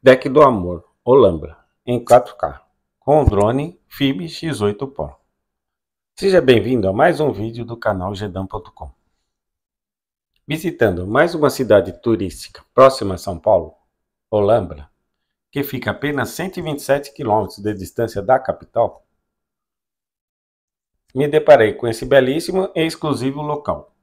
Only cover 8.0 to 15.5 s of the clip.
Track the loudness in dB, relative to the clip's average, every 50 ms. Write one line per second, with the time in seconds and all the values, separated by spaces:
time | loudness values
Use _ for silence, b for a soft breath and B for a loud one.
8 | -6 -8 -8 -8 -10 -10 -8 -10 -10 -8 -10 -14 -14 -16 _ _ -20 -20 _ _
9 | _ _ _ _ _ _ _ _ _ _ _ _ _ _ _ _ _ _ _ _
10 | _ _ _ _ _ _ _ _ _ -10 -10 -6 -6 -8 -2 0 0 0 0 -4
11 | -8 -2 0 0 0 0 0 0 -2 -2 0 -2 2 4 4 4 4 0 -10 -6
12 | -4 -4 -2 -2 -4 -10 -10 -14 -20 -20 -20 -20 _ _ _ 4 4 4 4 0
13 | -6 -6 -6 -6 -8 -10 -10 -4 _ 2 2 2 0 -4 _ _ _ _ _ _
14 | _ _ _ _ _ _ -2 0 2 2 2 0 0 -6 -12 -16 -18 _ _ _
15 | _ _ _ _ _ _ _ _ _ _